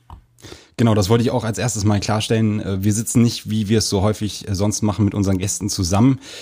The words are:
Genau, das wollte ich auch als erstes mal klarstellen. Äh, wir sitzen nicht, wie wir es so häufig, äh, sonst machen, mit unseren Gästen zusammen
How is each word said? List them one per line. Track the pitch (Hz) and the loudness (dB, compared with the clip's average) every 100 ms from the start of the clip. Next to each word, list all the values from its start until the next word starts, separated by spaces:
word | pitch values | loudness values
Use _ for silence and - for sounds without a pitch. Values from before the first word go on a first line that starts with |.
| - - _ _ - - - - | -20 -20 _ _ -20 -20 -10 0
Genau, | 117 | 2
das | 107 90 | 4 4
wollte | 117 | 2
ich | 117 | 2
auch | 123 | 0
als | 117 104 | -4 -4
erstes | 117 107 | -4 0
mal | 104 104 | 0 0
klarstellen. | 92 107 - 113 110 104 | 0 -2 0 0 2 0
Äh, | 90 98 101 | -4 -2 0
wir | |
sitzen | 104 113 123 | 0 0 2
nicht, | 117 - - | 2 0 -4
wie | 107 101 | -2 2
wir | 110 | 2
es | - | 2
so | 101 | 2
häufig, | 104 107 104 - - | 0 0 -4 -8 -6
äh, | 95 | -4
sonst | 104 104 | -2 0
machen, | 107 95 | -2 2
mit | 101 | 0
unseren | 101 98 95 | 2 0 0
Gästen | 98 - 104 | -2 -4 -4
zusammen | - 87 98 127 131 - - | -4 0 4 4 2 -4 -18